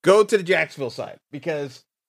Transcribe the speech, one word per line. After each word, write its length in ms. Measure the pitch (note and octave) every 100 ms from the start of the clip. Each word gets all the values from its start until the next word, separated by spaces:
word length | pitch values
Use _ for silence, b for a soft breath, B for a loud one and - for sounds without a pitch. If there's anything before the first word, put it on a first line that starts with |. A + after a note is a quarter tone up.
go 200 | E3+ G3+
to 140 | G#3 G#3+
the 60 |
Jacksonville 480 | F3 F3 D#3 - B2+
side 280 | - A2 - _
because 520 | C#3+ E3+ D3+ C#3+ B2 _ _